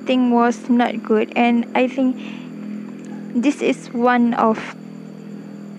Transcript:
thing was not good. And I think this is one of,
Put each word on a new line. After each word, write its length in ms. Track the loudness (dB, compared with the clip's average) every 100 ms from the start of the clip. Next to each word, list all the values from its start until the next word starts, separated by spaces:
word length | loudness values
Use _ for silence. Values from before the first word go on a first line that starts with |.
| 0
thing 240 | 2 4
was 400 | 4 4 2 2
not 320 | 4 4 0
good. 300 | 0 2 2
And 320 | 2 2 2 0
I 140 | 0 0
think 280 | 2 0 0 -8 -12 -12 -12 -12 -12 -12 -14 -12 -12 -4
this 260 | 0 2 2
is 280 | 0 0 -4
one 400 | 2 4 4 4
of, 420 | 4 2 2 -4 -12 -16 -16 -16 -16 -14 -14 -14 -14 -14